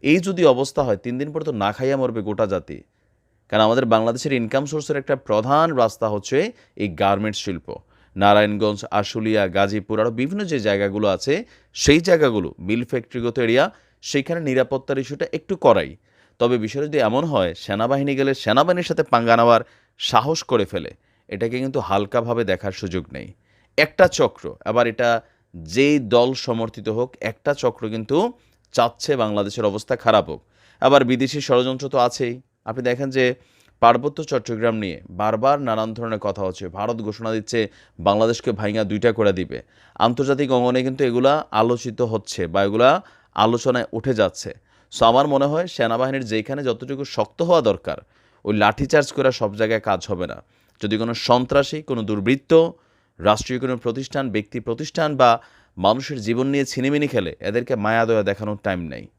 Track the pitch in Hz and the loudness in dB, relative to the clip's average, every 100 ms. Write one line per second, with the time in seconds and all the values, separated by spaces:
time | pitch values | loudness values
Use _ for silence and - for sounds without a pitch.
0 | 131 165 185 185 165 123 135 - 131 101 | 4 2 2 4 4 4 0 -2 0 -2
1 | 120 123 147 151 156 120 98 107 131 139 | -2 -6 -6 -6 -6 -2 -2 0 -2 0
2 | 127 117 101 104 107 92 - 73 _ _ | -2 -4 -6 -2 0 -2 -6 -16 _ _
3 | _ _ _ _ _ 107 110 120 127 113 | _ _ _ _ _ 2 4 4 4 2
4 | 113 120 156 135 113 131 143 151 143 143 | 2 -2 -2 -2 0 -2 -2 -6 -4 -6
5 | 131 139 - 107 117 147 165 139 113 - | -2 -4 0 0 2 2 2 2 0 2
6 | 113 104 - 135 208 - _ - 104 82 | -2 -2 -2 -2 -2 -6 _ -6 -6 0
7 | 98 101 107 101 - 80 - - _ _ | 2 2 0 -4 -8 -8 -10 -16 _ _
8 | _ 95 101 104 104 101 107 104 - 104 | _ 2 4 6 4 2 -2 -2 -4 -4
9 | 104 117 110 107 98 90 98 104 92 107 | -4 -4 -2 0 0 0 0 -2 -4 -2
10 | 113 117 135 196 202 147 107 101 101 98 | -2 -2 -4 -4 -4 -2 0 0 0 0
11 | 104 92 - 160 247 _ _ - - 151 | 0 0 -2 -4 -4 _ _ -4 4 4
12 | 165 170 147 107 82 - 90 113 120 131 | 6 4 4 2 -4 -8 -4 -4 -2 -6
13 | - 120 117 117 117 120 175 - _ _ | -6 -6 -4 -2 0 2 0 -4 _ _
14 | - 139 135 170 151 127 127 135 - 135 | -4 -4 -2 -6 -2 0 0 -2 -4 -6
15 | 127 143 - 156 _ 185 - 101 71 - | -6 -8 -6 -8 _ 2 4 4 0 -10
16 | _ _ _ _ 120 123 107 139 151 147 | _ _ _ _ 0 2 -2 -4 -4 0
17 | 113 120 160 135 90 - - 101 120 139 | 2 2 0 0 0 -4 -6 -2 0 0
18 | 139 135 135 135 - 117 160 180 170 165 | 0 0 0 -2 0 2 2 0 -2 -4
19 | 151 123 117 117 120 117 117 _ _ _ | 2 2 4 6 8 6 4 _ _ _
20 | - 120 127 160 - 123 95 95 73 - | 0 2 2 -4 0 0 0 -4 -10 -16
21 | _ _ _ 101 117 123 131 135 - 98 | _ _ _ -6 -4 -4 -4 -4 -2 -2
22 | 101 123 117 117 107 92 101 92 98 90 | 0 -2 0 -2 0 -2 -4 -6 -6 -6
23 | 78 67 57 - _ _ _ - 151 - | -8 -14 -16 -18 _ _ _ 0 0 4
24 | 180 - 143 - - - - 110 120 110 | 4 6 0 0 -14 -10 -2 2 2 2
25 | 120 117 _ _ _ 87 80 95 143 147 | 0 0 _ _ _ -18 -6 2 4 2
26 | 113 120 120 131 - 113 113 110 107 110 | 4 4 4 0 -4 -4 -4 -6 -6 -4
27 | 127 - 110 107 - 143 127 - 110 113 | -4 -6 -10 -6 -4 0 -2 -2 -8 -6
28 | 110 143 233 240 _ _ _ - 117 - | -2 0 0 -4 _ _ _ 0 0 0
29 | - 139 110 104 101 104 107 98 - 123 | -4 0 0 0 -2 -2 -2 -2 -6 -2
30 | 117 107 90 71 _ _ _ _ 131 139 | 4 2 2 -10 _ _ _ _ 4 6
31 | 123 127 131 147 135 123 127 131 139 135 | 4 2 0 -4 0 0 2 -4 -4 0
32 | 120 - 127 123 _ _ - 117 123 123 | 0 0 -6 -6 _ _ -10 -6 -4 -4
33 | 139 131 127 123 _ _ _ _ 117 120 | -4 0 0 0 _ _ _ _ 4 4
34 | 139 143 156 131 110 113 117 113 101 78 | 0 -6 -6 -6 -4 -2 0 0 -4 -8
35 | 98 90 104 110 131 143 131 110 110 110 | -14 -4 -2 0 2 0 0 -2 -2 -6
36 | 117 110 104 98 95 90 95 87 107 113 | -6 -4 -4 -4 -6 -6 -12 -6 -6 -4
37 | 107 104 113 113 107 120 104 _ _ - | -6 -6 -4 -6 -2 -2 -2 _ _ -2
38 | 87 104 113 117 - 107 107 104 104 104 | 2 4 2 2 -2 -2 -2 -2 -2 0
39 | 120 110 104 92 90 62 - _ _ - | 0 2 0 0 -4 -10 -14 _ _ -2
40 | 113 123 135 135 139 127 123 127 127 131 | 0 0 0 0 2 2 2 0 -2 -2
41 | 135 120 131 151 - 107 113 120 127 110 | 0 2 2 2 -2 0 0 0 -6 -4
42 | 120 110 - - 85 90 98 110 123 151 | -2 -2 -6 -8 -4 0 0 4 4 4
43 | - _ _ - 110 117 135 123 113 117 | -2 _ _ 2 2 4 0 0 -2 -6
44 | 135 113 98 - - - _ _ _ - | -4 0 0 -2 -14 -14 _ _ _ 0
45 | 113 120 147 135 139 151 180 - 117 113 | 4 4 4 2 0 0 -4 -4 -2 0
46 | 131 135 120 110 107 139 135 113 131 135 | -2 -4 -4 -4 -4 -6 -4 -6 -8 -10
47 | 139 - 107 - 170 170 113 92 - 78 | -10 -6 -6 -4 2 4 4 0 -4 -10
48 | _ _ _ _ - 107 104 110 139 156 | _ _ _ _ -4 2 2 2 2 2
49 | 139 - 131 127 110 101 110 110 110 95 | 2 0 0 0 -4 -2 0 0 0 -2
50 | - 92 87 - - _ _ _ 107 107 | -2 -6 -6 -10 -18 _ _ _ -2 -2
51 | 113 117 - 123 123 139 139 156 151 123 | -2 -4 2 2 4 0 0 -6 -6 -6
52 | 104 104 98 135 _ 160 165 170 _ _ | -2 -2 0 0 _ 4 4 -2 _ _
53 | _ _ 101 107 - 127 127 123 120 117 | _ _ 2 2 0 -6 -4 -4 -4 -6
54 | 135 143 135 107 104 127 117 113 156 - | -6 -6 -4 -4 -6 -10 -8 -8 -6 -4
55 | 151 139 127 117 - _ _ - 98 117 | -2 4 4 4 -2 _ _ -2 2 2
56 | 135 139 107 117 135 139 135 - 127 147 | -2 -8 -4 -2 0 0 -2 -2 -2 -2
57 | 147 123 90 - 92 113 120 123 104 113 | -2 -2 -4 -6 -4 -4 -2 -4 0 0
58 | 113 113 98 101 107 104 104 90 82 60 | 2 2 0 -4 -6 -6 -4 -4 -6 -12
59 | 50 | -16